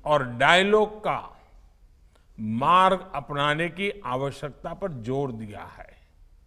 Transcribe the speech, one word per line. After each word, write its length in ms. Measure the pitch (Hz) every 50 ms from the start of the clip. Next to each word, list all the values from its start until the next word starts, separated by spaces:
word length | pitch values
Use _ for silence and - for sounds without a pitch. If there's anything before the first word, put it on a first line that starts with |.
| -
और 200 | 147 151 147 131
डायलॉग 760 | 123 120 120 135 147 170 180 190 202 208 214 214 208 214 -
का 420 | - 175 143 117 - - - - _ _ - - - _ _ _ _ _ _ _ _ _ _ _ _ _ _ -
मार्ग 720 | 110 107 110 117 135 156 175 185 190 190 190 180 180 - -
अपनाने 540 | 143 135 - 147 143 143 147 147 151 170 170
की 320 | 170 175 196 202 196 - -
आवश्यकता 680 | 127 123 131 139 139 123 - - 147 120 - - 170 170
पर 180 | 170 202 190
जोर 400 | 151 123 107 117 131 139 143 135
दिया 320 | 117 113 113 104 101 92 -
है। 340 | - - - - - - _ _ _ _ _ - _ _ _ _